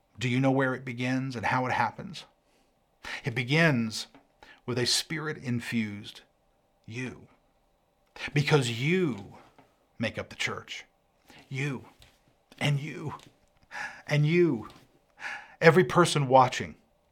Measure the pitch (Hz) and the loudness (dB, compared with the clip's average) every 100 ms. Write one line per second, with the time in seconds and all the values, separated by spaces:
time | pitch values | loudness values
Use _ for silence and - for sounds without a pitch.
0 | _ - 127 123 135 131 131 127 135 120 | _ -6 0 2 2 2 0 -2 -8 -6
1 | 127 131 135 120 107 127 127 - 113 - | -2 -2 -4 -4 -2 0 0 0 -2 -4
2 | - - - _ _ _ _ _ _ _ | -14 -14 -18 _ _ _ _ _ _ _
3 | - - 135 117 123 156 165 123 113 - | -14 -8 -6 -4 0 4 4 4 0 -4
4 | - - _ _ - - - 120 123 - | -10 -16 _ _ -20 -16 -6 -2 0 0
5 | - 156 151 147 131 120 - 120 107 101 | -2 -6 -6 -6 -4 -4 -2 -2 -2 -6
6 | 113 - - _ _ _ _ _ - 117 | -14 -18 -20 _ _ _ _ _ -16 -10
7 | 127 - - _ _ _ _ _ _ _ | -10 -12 -20 _ _ _ _ _ _ _
8 | _ - - 143 143 151 120 117 143 185 | _ -14 -6 -2 2 2 2 -2 0 0
9 | 165 101 92 - - _ - _ _ - | 0 -4 -10 -20 -20 _ -20 _ _ -6
10 | 113 104 - - - 101 - - - _ | -6 -6 -12 -8 -8 -8 -12 -16 -18 _
11 | _ _ _ - - 131 143 117 - _ | _ _ _ -20 -12 -6 -6 -6 -12 _
12 | - _ _ _ _ - 143 139 151 - | -20 _ _ _ _ -4 0 0 -2 -10
13 | 156 - - _ _ _ _ - - - | -10 -12 -16 _ _ _ _ -12 -12 -12
14 | - 147 147 175 170 113 107 - _ _ | -2 2 4 6 4 2 -4 -16 _ _
15 | _ - - - - - 165 165 180 175 | _ -16 -12 -12 -14 4 6 8 6 4
16 | 165 151 131 131 123 - 98 - _ _ | 4 2 4 6 6 2 -8 -12 _ _
17 | _ | _